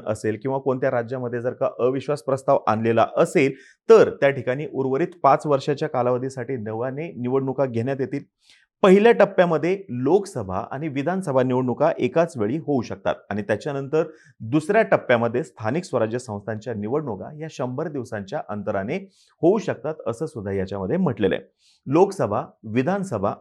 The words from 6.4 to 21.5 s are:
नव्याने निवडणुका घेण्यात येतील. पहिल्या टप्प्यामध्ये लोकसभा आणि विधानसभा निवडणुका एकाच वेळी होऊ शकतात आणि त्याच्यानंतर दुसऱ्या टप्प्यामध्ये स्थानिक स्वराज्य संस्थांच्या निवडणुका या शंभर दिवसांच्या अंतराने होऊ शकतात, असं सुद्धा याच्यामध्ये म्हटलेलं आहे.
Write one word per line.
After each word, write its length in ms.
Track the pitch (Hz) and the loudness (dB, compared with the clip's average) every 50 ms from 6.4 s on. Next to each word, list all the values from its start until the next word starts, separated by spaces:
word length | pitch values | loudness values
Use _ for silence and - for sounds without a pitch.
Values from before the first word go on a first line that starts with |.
| 117 123 135 | -8 -6 -6
नव्याने 540 | 117 101 110 110 110 120 135 131 147 165 170 | -6 -6 -6 -6 -6 -6 -6 -6 -8 -10 -10
निवडणुका 540 | - 120 123 123 131 135 135 135 123 143 139 | -8 -6 -4 0 0 0 0 0 -2 -2 -2
घेण्यात 320 | 127 113 113 117 139 135 131 | -2 -2 -2 -2 -2 -2 -4
येतील. 240 | 131 - 131 143 - _ _ _ _ _ - _ _ _ _ _ - | -4 -4 -6 -8 -10 _ _ _ _ _ -20 _ _ _ _ _ 6
पहिल्या 280 | 190 185 202 214 233 | 6 8 8 8 6
टप्प्यामध्ये 720 | 233 233 208 190 - 185 180 175 160 147 151 175 190 196 190 - | 6 6 4 4 4 4 4 4 4 0 0 0 -2 -2 -4 -8
लोकसभा 680 | 123 123 127 139 175 208 202 - - 131 98 92 92 98 117 - | -6 -2 2 2 2 2 2 -2 -8 -8 -6 -4 -4 -6 -6 -6
आणि 160 | - 135 160 | -8 -8 -6
विधानसभा 560 | 160 123 139 135 165 185 196 190 160 131 131 127 | -6 -4 -4 -2 -2 -2 -4 -2 0 2 2 2
निवडणुका 480 | 131 127 127 127 123 117 120 143 165 - - | 2 2 0 0 0 0 2 2 0 2 2
एकाच 380 | - 185 - 165 170 170 - | -2 0 2 2 0 0 0
वेळी 200 | 120 101 107 135 | -2 -2 -2 -2
होऊ 240 | 160 139 143 143 123 | -4 -2 -2 -2 -2
शकतात 340 | - - 104 - - 87 - - - - | -2 -4 -6 -4 -2 -2 -2 -2 -4 -8
आणि 120 | 101 104 | -6 -4
त्याच्यानंतर 640 | 101 104 110 - - 151 139 139 139 135 156 160 170 165 - - _ _ _ - | -2 -2 -2 -2 -2 -4 -6 -6 -6 -2 0 -2 -2 -2 -6 -18 _ _ _ -14
दुसऱ्या 420 | 113 110 131 160 156 - 202 226 | -6 0 0 0 2 2 2 2
टप्प्यामध्ये 600 | 208 196 185 135 - - 123 113 117 120 113 127 160 | 4 4 2 2 4 4 2 4 2 2 0 -2 -4
स्थानिक 400 | - _ - 110 107 131 160 - | -6 _ -8 -4 -4 -2 -4 -4
स्वराज्य 360 | - 143 117 110 110 117 127 | -2 -2 0 0 0 -2 -6
संस्थांच्या 540 | - - 104 104 101 113 110 107 - 127 113 | -6 -6 -10 -8 -6 -8 -8 -8 -8 -8 -8
निवडणुका 560 | 104 104 110 131 156 151 127 101 95 104 123 156 151 | -6 -4 -4 -4 -4 -4 -4 -8 -8 -10 -12 -12 -12
या 80 | 160 156 | -14 -12
शंभर 380 | - - 131 123 127 139 165 | -8 -6 -6 -6 -6 -6 -6
दिवसांच्या 540 | 175 147 135 117 - 110 104 98 95 143 151 - - | -6 -6 -8 -8 -6 -8 -8 -8 -8 -8 -10 -8 -8
अंतराने 480 | 104 104 95 107 101 98 98 117 160 190 196 - _ _ _ _ _ - | -8 -8 -6 -4 -4 -4 -4 -4 -6 -6 -8 -12 _ _ _ _ _ 2
होऊ 160 | 151 175 214 | 4 4 4
शकतात, 380 | 220 - 143 120 - - 151 160 - - | 4 2 -4 -6 -4 -4 -8 -8 -6 -6
असं 180 | 110 - - 160 | -6 -6 -6 -6
सुद्धा 260 | - - 117 95 101 | -8 -8 -8 -6 -4
याच्यामध्ये 460 | 98 98 95 95 101 98 95 95 139 | -2 -2 -2 -4 -4 -6 -4 -2 0
म्हटलेलं 380 | 185 185 147 113 - 104 92 64 | 0 0 0 0 2 2 2 0
आहे. 80 | - - _ | 0 -6 _